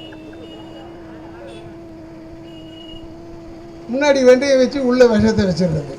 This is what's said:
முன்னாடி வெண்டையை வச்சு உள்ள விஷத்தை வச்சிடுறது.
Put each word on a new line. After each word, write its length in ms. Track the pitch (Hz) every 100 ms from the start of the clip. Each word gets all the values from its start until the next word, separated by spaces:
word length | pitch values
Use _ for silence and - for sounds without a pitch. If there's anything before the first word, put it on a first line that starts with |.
| 320 320 311 330 320 330 330 330 339 339 - - - 349 339 339 330 330 330 330 320 320 320 330 330 330 320 320 330 330 330 - - - - - - - -
முன்னாடி 280 | 254 294 277
வெண்டையை 340 | 247 254 277 262
வச்சு 280 | 254 285 247
உள்ள 200 | 254 240
விஷத்தை 400 | 208 220 202 196
வச்சிடுறது. 480 | 160 180 156 139